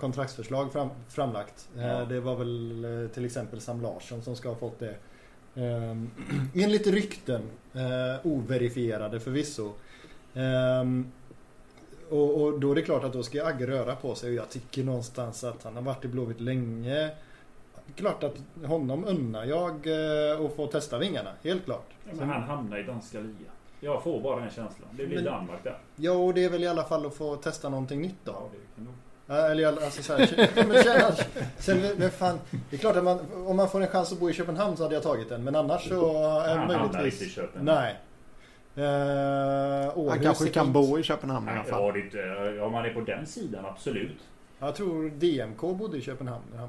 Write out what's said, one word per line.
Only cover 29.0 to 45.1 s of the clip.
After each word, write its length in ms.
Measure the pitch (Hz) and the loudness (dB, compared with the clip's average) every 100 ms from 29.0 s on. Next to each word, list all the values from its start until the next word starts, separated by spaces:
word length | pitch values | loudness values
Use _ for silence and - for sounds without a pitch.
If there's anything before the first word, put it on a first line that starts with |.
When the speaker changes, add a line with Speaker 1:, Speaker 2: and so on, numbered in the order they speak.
| - - - | -20 -20 -2
Speaker 1:
Ja, 80 | 143 160 | 2 4
eller 140 | 156 | 6
i 20 | |
alla, 160 | 156 151 | 4 4
alltså, 180 | 147 147 | -2 -4
så 140 | 139 143 | 0 6
här, 100 | 262 | 6
kä-, 400 | 170 214 233 214 | 8 6 8 8
<laughs> 20 | |
men 140 | 247 | 10
känna, 300 | 233 254 214 160 - - - - | 10 10 6 4 -2 -4 -6 -4
sen, 200 | - 185 202 190 | 2 4 4 2
men 120 | 180 | 0
fan, 280 | 180 180 165 - - - | 2 0 0 -6 -8 -6
det 60 | 143 | 0
är 40 | |
klart 160 | 214 180 | 4 4
att 80 | |
man, 140 | 180 180 151 185 185 | 4 2 -2 -6 2
om 100 | 190 | 4
man 120 | 190 | 4
får 120 | 196 | 4
en 60 | 185 | 2
chans 240 | 185 165 | 2 0
att 80 | 175 | 0
bo 100 | 175 | 0
i 20 | |
Köpenhamn 440 | 170 170 165 208 160 | 0 -2 0 0 0
så 60 | |
hade 120 | 156 | 0
jag 80 | 151 | 0
tagit 260 | 156 120 113 | 2 0 -2
den, 160 | 117 | -4
men 100 | 127 151 | 0 2
annars 320 | 143 165 - | 2 0 0
så 300 | 185 165 156 156 156 | 2 4 4 4 4
är 80 | 160 | 4
Speaker 2:
Han 100 | 165 | 2
hamnar 200 | 175 180 | 2 2
Speaker 1:
möjligtvis 360 | - - - - | 2 2 0 -2
Speaker 2:
inte 20 | |
i 40 | 92 | -6
Köpenhamn. 360 | - 87 - | -6 -8 -2
Speaker 1:
Nej. 320 | 143 151 117 95 - - - - - - - 143 | 4 4 4 -2 -14 -20 -20 -20 -20 -20 -14 -2
Eh, 1200 | 143 143 143 139 139 139 139 139 139 139 139 175 | 2 2 2 2 2 2 2 2 2 2 0 0
Århus 120 | 147 | 2
Speaker 3:
Han 100 | 127 | 4
kanske 220 | 151 160 156 | 4 4 2
Speaker 1:
är 40 | |
Speaker 3:
kan 120 | 160 | 4
Speaker 1:
fint. 100 | 139 | 6
Speaker 3:
bo 240 | 135 139 151 | 6 6 4
i 40 | |
Köpenhamn 460 | 160 151 131 131 110 | 2 -2 -2 -2 -2
i 20 | |
alla 100 | 110 | -4
Speaker 2:
Nej, 80 | 113 | 0
Speaker 3:
fall. 80 | 110 | 2
Speaker 2:
det 60 | 101 | 2
var 60 | |
det 80 | 101 | 0
inte. 600 | 95 104 92 98 101 104 | -4 -6 -4 -2 -2 0
Om 120 | 107 | -2
man 120 | 117 | 0
är 60 | 117 | -2
på 60 | 117 | -2
den 260 | 110 95 156 | -2 -4 -6
sidan, 380 | 240 165 101 98 | -8 -6 -6 -8
absolut. 520 | 95 143 107 110 73 - - - - | -6 -4 -4 -4 -8 -18 -20 -20 -8
Speaker 1:
Jag 160 | 139 147 | -6 -2
tror 360 | 196 160 156 | -2 0 -2